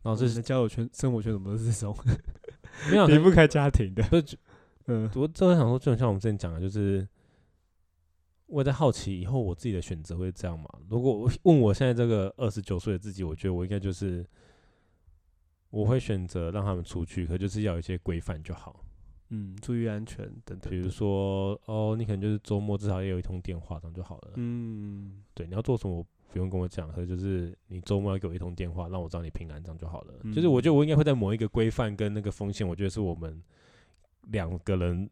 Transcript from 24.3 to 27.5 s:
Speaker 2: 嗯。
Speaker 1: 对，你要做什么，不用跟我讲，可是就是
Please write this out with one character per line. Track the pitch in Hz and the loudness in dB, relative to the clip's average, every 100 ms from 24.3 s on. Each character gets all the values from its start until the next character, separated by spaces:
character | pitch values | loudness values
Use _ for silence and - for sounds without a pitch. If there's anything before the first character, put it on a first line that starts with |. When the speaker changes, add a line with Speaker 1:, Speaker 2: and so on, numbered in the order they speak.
| - | -8
Speaker 2:
嗯。 | 120 120 117 107 104 101 98 98 - | -6 -6 -8 -8 -10 -10 -14 -16 -18
Speaker 1:
对， | - | -12
你 | 85 | -6
要 | 95 | -4
做 | 113 120 | 0 -2
什 | 98 | -2
么， | 85 98 _ _ | -6 -8 _ _
不 | 95 | -6
用 | 92 | -2
跟 | 92 | -2
我 | 90 | -4
讲， | - 80 | -6 -8
可 | 82 | -8
是 | |
就 | 87 | -4
是 | 90 98 92 87 | -4 -2 -2 -4